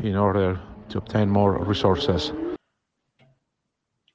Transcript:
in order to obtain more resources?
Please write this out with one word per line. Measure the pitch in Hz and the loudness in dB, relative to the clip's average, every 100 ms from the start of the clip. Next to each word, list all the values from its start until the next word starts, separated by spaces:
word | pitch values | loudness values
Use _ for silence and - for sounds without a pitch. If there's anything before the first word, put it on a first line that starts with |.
in | 110 98 | 0 0
order | 101 101 92 95 - - - | 2 2 0 -2 -8 -18 -10
to | 104 | -8
obtain | - 107 101 | -2 0 2
more | 101 101 92 | 4 4 2
resources? | 95 98 101 92 - 90 - - - - _ _ _ _ _ _ _ _ _ _ _ _ _ _ _ | 0 2 2 2 0 -2 -2 -6 -8 -10 _ _ _ _ _ _ _ _ _ _ _ _ _ _ _